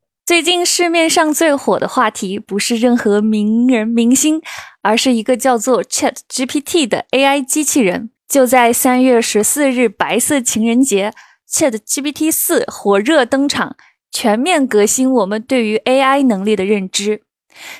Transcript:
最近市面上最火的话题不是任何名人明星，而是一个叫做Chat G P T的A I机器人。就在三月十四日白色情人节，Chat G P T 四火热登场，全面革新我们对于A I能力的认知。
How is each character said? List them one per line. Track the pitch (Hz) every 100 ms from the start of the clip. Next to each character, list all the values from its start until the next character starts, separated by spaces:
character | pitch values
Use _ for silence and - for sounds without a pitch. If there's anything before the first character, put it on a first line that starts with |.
| _ _ -
最 | 339
近 | 311 359 349
市 | - 349
面 | 330 320
上 | 359 311
最 | 294 330 285
火 | - 185
的 | -
话 | - 220
题 | - 190 202
不 | - 196
是 | - 233
任 | 247 240
何 | 214 208
名 | 214 214 208 226 247
人 | 240 220
明 | 233 233
星， | 262 302 320 - - - -
而 | 202 226
是 | 269
一 | 233
个 | 214 254
叫 | 262 233
做 | 240 220 -
Chat | - 269 - -
G | - 254
P | 294
T | - 349 240
的 | 170 -
A | 254
I | 277 285
机 | 262 302
器 | 285 302
人。 | 180 180 220 _ -
就 | 277 254
在 | 254 233
三 | 240 254 254
月 | 262 233
十 | 233 208
四 | 214 285 277
日 | 247 233
白 | - 151 202
色 | - 285
情 | 240 220 226
人 | 240
节 | 269 196 208 - - _ -
，Chat | - 302 220 -
G | -
P | 285
T | 285 311
四 | 302 - 285 -
火 | - 208 196
热 | 220 311 240
登 | 269 285
场， | - 190 - _ _ _
全 | - 233 214
面 | 320 330 262
革 | 208 208
新 | - 262
我 | 254 190
们 | 214
对 | 220 262 220
于 | 214
A | 254 269
I | 269 277
能 | 262 190 202
力 | 202
的 | 196
认 | 208 185
知。 | - 202 208 _ _ _ - -